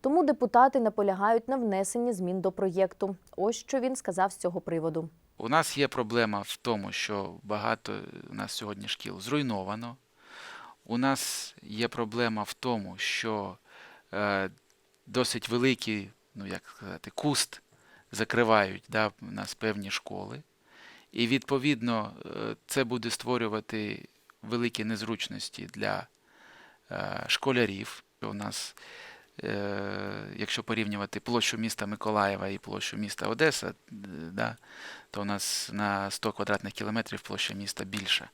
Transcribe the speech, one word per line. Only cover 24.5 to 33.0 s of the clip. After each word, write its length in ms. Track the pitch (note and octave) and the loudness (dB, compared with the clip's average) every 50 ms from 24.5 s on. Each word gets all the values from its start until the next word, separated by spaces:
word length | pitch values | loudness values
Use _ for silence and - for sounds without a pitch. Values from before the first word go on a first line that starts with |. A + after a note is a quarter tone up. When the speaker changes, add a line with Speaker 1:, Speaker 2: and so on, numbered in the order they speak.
| A2+ A#2+ A#2+ A#2+ - - G#2+ | 0 0 0 0 0 0 -2
Speaker 2:
незручності 840 | G#2+ A2+ G#2 A2+ A2+ A2+ G2+ - - G#2 G2+ - - - - G2+ G2 - | -2 -2 -2 -2 -4 -2 -4 -4 -6 -6 -8 -8 -8 -8 -10 -12 -12 -6
для, 340 | G#2 G#2 G#2 G2+ G2 F#2 - _ _ _ _ _ - - - - - - - - _ _ _ | -2 0 0 0 -2 -4 -8 _ _ _ _ _ -20 -20 -20 -20 -20 -20 -20 -20 _ _ _
е, 320 | F#2+ F#2+ G2 G2 F#2+ - - | -6 -4 -4 -4 -4 -6 0
школярів. 760 | - - - - C#3 C3 B2 A#2 G2+ G2 G2 G#2 - - - - _ _ _ | 0 0 0 2 2 4 4 4 4 2 -4 -8 -10 -10 -14 -16 _ _ _
У 120 | A2 G#2+ G2+ | -8 -6 -6
нас, 420 | G2+ G#2 G#2 G#2 - - - - - - - - - - - - - - _ _ - - | -6 -6 -6 -6 -6 -8 -8 -10 -16 -20 -18 -18 -18 -18 -18 -18 -20 -20 _ _ -8 -6
е, 840 | - - G2+ G2+ G2+ G2+ G2+ G2+ G2 G2 G2 G2+ G2+ G2+ G2+ G#2 G2+ G2+ | -4 -2 -2 -2 -2 -2 -2 -4 -4 -4 -4 -4 -6 -6 -8 -8 -10 -6
якщо 280 | - G#2 - - - A2+ | -6 -4 -2 -2 -4 -2
порівнювати 560 | - A2+ A2 A2 G#2 G#2 G2+ G2+ G2 - G#2+ | -2 -2 0 0 -2 -2 -2 -4 -4 -6 -8
площу 380 | - - A#2+ A#2+ G#2+ - - | -4 0 2 2 2 2 0
міста 280 | A2+ A2 A2+ - - G#2+ | 0 -2 -4 -2 -4 -4
Миколаєва 600 | G2+ G#2+ G#2 - A2+ G#2+ G#2 G2+ G2 G2 G2 G2 | -4 -4 -4 -2 0 4 4 4 4 2 0 -2
і 100 | G2 G2 | -4 -4
площу 400 | G2 - G2+ G2+ G2 - - - | -6 -8 -8 -6 -4 -4 -4 -4
міста 300 | G#2 | -4